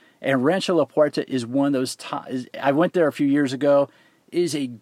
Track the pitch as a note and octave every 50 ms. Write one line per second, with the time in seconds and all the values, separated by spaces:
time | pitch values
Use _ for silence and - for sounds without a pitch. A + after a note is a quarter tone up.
0 | _ _ _ - - C3+ C3+ C3 B2 D3 F3+ G3 - - F#3 D#3+ C#3 - - D3+
1 | D3+ D3 - D#3 C3+ - C3+ C3 A#2 A#2 B2 C#3 C#3 C#3+ C#3+ B2+ C3 B2+ - -
2 | - - - C#3+ - - B2+ B2+ B2 - - - C3 C#3 C#3 D3 F3 F3+ - F#3
3 | E3 C#3+ C3 - D3 C#3+ C#3 D3 D3 C3 C3 B2+ C#3 C#3+ C#3+ C#3+ C#3+ - _ _
4 | _ _ _ _ _ - - E3+ F3 D#3+ C3 D3 C#3 B2 A#2+ A2